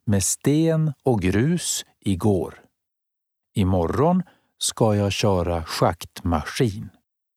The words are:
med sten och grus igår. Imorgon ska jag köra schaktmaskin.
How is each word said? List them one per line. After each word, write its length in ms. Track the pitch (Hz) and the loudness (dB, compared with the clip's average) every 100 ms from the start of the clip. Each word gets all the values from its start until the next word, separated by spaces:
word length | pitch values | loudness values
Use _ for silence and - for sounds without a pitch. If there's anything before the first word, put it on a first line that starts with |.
med 200 | - 98 | -2 0
sten 720 | - - - 151 165 160 156 - | 0 -2 0 2 2 2 0 -2
och 180 | - 113 | 0 0
grus 640 | 87 101 139 175 - - - _ | 2 2 2 0 -4 -8 -10 _
igår. 640 | - 90 110 95 67 - _ _ _ _ _ _ _ _ _ | -4 0 2 0 -2 -10 _ _ _ _ _ _ _ _ _
Imorgon 680 | - 92 95 82 95 151 185 - _ _ - | -2 0 2 0 2 2 2 -2 _ _ -10
ska 320 | - - 113 104 | -6 0 2 2
jag 160 | 101 | 0
köra 520 | - 107 92 85 85 | 0 0 0 0 -4
schaktmaskin. 1300 | 82 - 120 87 - - 87 82 - - 123 98 - - _ _ _ | -6 -2 0 -2 -10 -8 -4 -2 -4 -2 -2 -4 -12 -18 _ _ _